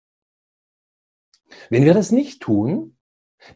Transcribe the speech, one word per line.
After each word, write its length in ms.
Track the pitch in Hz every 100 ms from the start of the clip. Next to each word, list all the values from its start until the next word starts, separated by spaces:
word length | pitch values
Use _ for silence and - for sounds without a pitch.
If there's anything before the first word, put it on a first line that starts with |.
| _ _ _ _ _ _ _ _ _ _ _ _ _ _ _ - -
Wenn 160 | 117
wir 80 | 143
das 200 | 190 190
nicht 280 | 240 285 -
tun, 560 | - 104 113 214 330 _ _ _ _ _ -